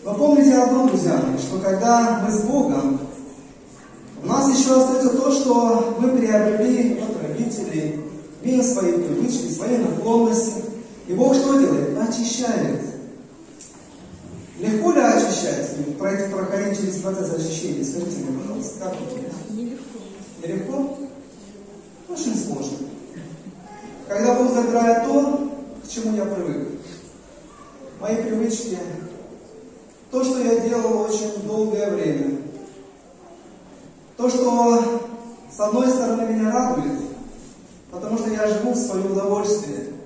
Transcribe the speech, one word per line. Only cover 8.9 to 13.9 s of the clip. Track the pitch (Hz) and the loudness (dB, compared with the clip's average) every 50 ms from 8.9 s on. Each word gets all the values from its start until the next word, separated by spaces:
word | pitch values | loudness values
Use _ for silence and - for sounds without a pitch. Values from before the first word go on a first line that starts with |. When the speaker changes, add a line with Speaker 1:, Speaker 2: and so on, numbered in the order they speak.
| 170 | 2
Speaker 1:
привычки, | 175 - 156 - - 233 254 - - - - - | 2 0 0 0 0 0 0 0 -2 -4 -4 -4
свои | - 202 240 247 | -4 0 0 0
наклонности. | 220 - - 160 165 - 220 233 233 226 220 220 226 226 226 - 190 - - - - - - - - - | 2 2 0 -2 -2 0 4 4 6 6 4 4 2 0 0 -4 -6 -8 -8 -10 -12 -14 -16 -18 -16 -8
И | - 180 | -4 2
Бог | 208 254 269 269 | 4 6 6 6
что | 277 277 277 277 277 | 4 4 4 6 6
делает? | 269 - - - - - - | 6 4 4 2 0 -2 0
Очищает. | - 226 233 - 240 226 240 - 247 254 233 220 190 - - - - - - - - - - - - - - - - - - - - - - - - - - | 0 -2 -2 0 -2 -2 -2 -2 -2 -2 0 0 0 0 -2 -2 -4 -6 -8 -10 -12 -14 -16 -16 -18 -20 -20 -20 -20 -20 -20 -20 -20 -20 -20 -20 -20 -20 -20